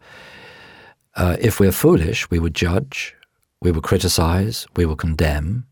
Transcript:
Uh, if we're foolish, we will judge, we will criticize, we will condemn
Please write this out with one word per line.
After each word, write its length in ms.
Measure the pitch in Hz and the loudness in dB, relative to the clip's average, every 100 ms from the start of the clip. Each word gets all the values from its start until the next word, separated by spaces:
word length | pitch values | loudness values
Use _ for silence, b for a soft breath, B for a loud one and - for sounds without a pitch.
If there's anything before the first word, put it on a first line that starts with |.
| B B B B B B B B B B _ | B B B B B B B B B B _
Uh, 220 | - 90 85 | -2 0 2
if 180 | 110 - | 0 2
we're 140 | 98 | 2
foolish, 560 | - 151 180 80 - - | 4 4 4 2 -4 -2
we 100 | 85 | -2
will 100 | 82 | -2
judge, 640 | 80 87 95 139 - - - _ _ _ _ | -2 0 0 -2 -8 -12 -14 _ _ _ _
we 100 | 90 | -2
will 120 | 80 | 0
criticize, 840 | - 95 92 - 82 90 107 - - - | 0 0 0 0 2 2 -2 -4 -8 -2
we 80 | 82 | 0
will 100 | 73 | 0
condemn 720 | 85 78 80 73 76 120 - | -4 0 0 0 -4 -6 -8